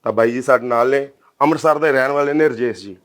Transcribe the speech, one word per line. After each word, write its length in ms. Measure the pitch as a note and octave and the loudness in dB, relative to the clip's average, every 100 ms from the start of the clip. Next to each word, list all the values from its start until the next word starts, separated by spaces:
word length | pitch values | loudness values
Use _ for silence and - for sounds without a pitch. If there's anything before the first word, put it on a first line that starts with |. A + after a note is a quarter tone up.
ਤਾਂ 100 | A2+ | -2
ਬਾਈ 180 | G#2+ A#2 | 0 0
ਜੀ 100 | B2 | 0
ਸਾਡੇ 260 | B2+ B2 B2 | 0 0 2
ਨਾਲ 220 | A#2 B2 | 0 2
ਨੇ, 200 | C#3 C#3 _ _ _ | 0 -4 _ _ _
ਅੰਮ੍ਰਿਤਸਰ 360 | C#3+ D#3+ D#3+ D3 | 0 2 0 2
ਦੇ 140 | D#3 | 2
ਰਹਿਣ 200 | C3+ C3 | 2 0
ਵਾਲੇ 220 | C#3+ C#3+ | 0 -2
ਨੇ 160 | D3+ D#3 | 0 0
ਰਜੇਸ਼ 340 | A#2 B2 G#2 | 0 -4 -6
ਜੀ। 140 | G2+ F#2 | -14 -20